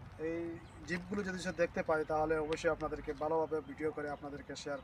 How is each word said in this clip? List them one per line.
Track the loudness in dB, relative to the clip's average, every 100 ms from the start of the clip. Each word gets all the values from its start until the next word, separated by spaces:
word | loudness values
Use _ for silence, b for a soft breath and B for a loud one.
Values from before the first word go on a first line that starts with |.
| -14 -6 -2
এই | -2 -2 -6 -10 -12 -4
জীবগুলো | -4 -2 -2 -2
যদি | -2 -2
সে | 2
দেখতে | 2 4 2
পাই | 4 4
তাহলে | 4 4 4 2
অবশ্যই | 2 2 2
আপনাদেরকে | 0 -2 -4 -2
ভালোভাবে | 2 4 4 0 -2
ভিডিও | -2 -2 0
করে | -2 -4
আপনাদেরকে | -6 -8 -8 -8
শেয়ার | -4 -6